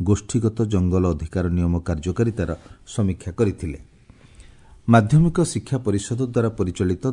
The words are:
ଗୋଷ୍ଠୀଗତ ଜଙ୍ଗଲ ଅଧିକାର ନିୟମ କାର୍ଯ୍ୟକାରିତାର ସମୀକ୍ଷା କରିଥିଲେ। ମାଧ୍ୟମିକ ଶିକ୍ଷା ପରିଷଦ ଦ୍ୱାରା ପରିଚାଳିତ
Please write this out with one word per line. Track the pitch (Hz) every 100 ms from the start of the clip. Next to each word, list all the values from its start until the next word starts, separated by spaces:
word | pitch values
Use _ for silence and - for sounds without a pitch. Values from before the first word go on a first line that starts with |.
ଗୋଷ୍ଠୀଗତ | 90 101 - 123 113 110 110
ଜଙ୍ଗଲ | 101 90 90 90
ଅଧିକାର | 78 78 95 90
ନିୟମ | 87 87 87 85
କାର୍ଯ୍ୟକାରିତାର | 78 90 87 117 101 80 - - - -
ସମୀକ୍ଷା | - 101 90 -
କରିଥିଲେ। | 85 107 - 82 69 - _ - - - - - - - - -
ମାଧ୍ୟମିକ | 117 104 151 170 165
ଶିକ୍ଷା | 165 110 - 131
ପରିଷଦ | 120 101 - 117 127
ଦ୍ୱାରା | 120 113
ପରିଚାଳିତ | 110 90 87 92 90 131